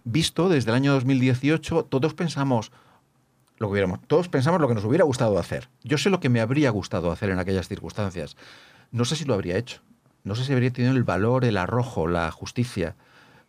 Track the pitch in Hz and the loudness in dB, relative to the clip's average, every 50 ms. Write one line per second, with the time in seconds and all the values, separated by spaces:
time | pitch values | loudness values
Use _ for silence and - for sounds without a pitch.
0 | _ 120 110 156 165 - - - 165 190 175 139 107 110 113 127 139 143 139 135 | _ -2 0 0 0 0 0 0 2 2 2 2 2 2 2 2 2 2 2 2
1 | 123 131 139 127 123 131 123 127 - 139 160 156 160 - 165 160 156 - - 131 | 2 2 2 2 2 2 2 2 0 0 0 0 -2 -2 -2 -2 -2 0 0 0
2 | 135 156 156 - 185 160 - 143 139 139 127 113 101 - - _ _ _ _ _ | 0 -2 -2 -4 -4 -4 -2 -2 0 0 0 0 -2 -4 -12 _ _ _ _ _
3 | _ _ _ _ _ _ _ _ _ _ _ - 113 101 98 101 98 90 90 - | _ _ _ _ _ _ _ _ _ _ _ -6 -4 -2 0 0 0 0 -2 -4
4 | - - 143 165 175 180 - 143 127 156 180 185 147 123 120 107 101 110 135 175 | -2 2 2 2 2 2 0 0 2 2 2 2 2 2 0 0 0 0 2 4
5 | 185 147 123 123 123 110 101 87 85 - 85 65 - - _ _ - 110 147 143 | 4 2 2 2 2 2 2 2 0 -2 -6 -10 -10 -14 _ _ -4 -2 -2 0
6 | - 202 190 180 - 131 120 117 113 110 131 151 151 127 104 98 92 - - 95 | 2 2 0 2 2 2 2 2 2 2 2 2 2 2 2 -2 -4 -4 -4 -2
7 | 82 85 82 - 110 101 92 90 90 92 95 92 85 - 101 80 - 80 - - | -2 -2 -2 -2 -2 -2 -2 -2 -2 0 -2 -2 -2 -4 -8 -10 -10 -10 -6 -6
8 | 104 98 87 87 73 69 - - - - - - - - - - _ _ - 113 | -6 -6 -6 -8 -10 -10 -12 -18 -20 -20 -20 -20 -20 -20 -20 -20 _ _ -4 -2
9 | 120 123 156 147 160 139 113 98 95 87 87 107 120 - - - _ _ _ _ | -2 -2 -2 -4 -2 -2 -2 0 0 -2 -2 -2 -4 -6 -10 -18 _ _ _ _
10 | _ _ _ _ - 95 104 117 131 139 139 123 120 131 127 127 123 127 131 127 | _ _ _ _ -8 -6 -6 -4 -2 0 0 2 2 0 0 0 0 2 2 2
11 | 110 - 90 90 101 113 127 131 127 120 104 95 90 92 - 123 120 120 - - | 2 2 0 2 2 2 2 2 2 2 2 0 0 0 0 -2 -2 -2 -2 -2
12 | 80 82 87 85 82 80 - - 95 - - - 120 123 - 104 85 82 - - | 0 0 0 0 0 -2 -4 -8 -12 -8 -4 -4 -4 -4 -4 -4 -4 -4 -6 -12
13 | _ _ - - - - - - _ | _ _ -20 -20 -20 -20 -20 -20 _